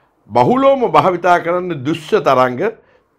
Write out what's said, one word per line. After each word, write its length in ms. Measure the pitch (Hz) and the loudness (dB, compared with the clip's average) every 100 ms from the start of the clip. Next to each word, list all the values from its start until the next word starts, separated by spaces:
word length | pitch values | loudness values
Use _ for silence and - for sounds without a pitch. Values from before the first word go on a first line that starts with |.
| _ _ - 113 | _ _ -6 0
බහුලවම 460 | 127 254 269 277 220 151 | 0 2 2 2 2 2
භාවිතා 420 | 180 180 180 175 | 2 0 0 0
කරන්න 260 | 160 180 180 160 127 | 0 -4 -6 -8 -6
දෘශ්‍ය 320 | 160 - 208 147 | -6 -2 -2 2
තරංග, 340 | 127 127 123 202 - _ _ _ | 2 2 0 -6 -8 _ _ _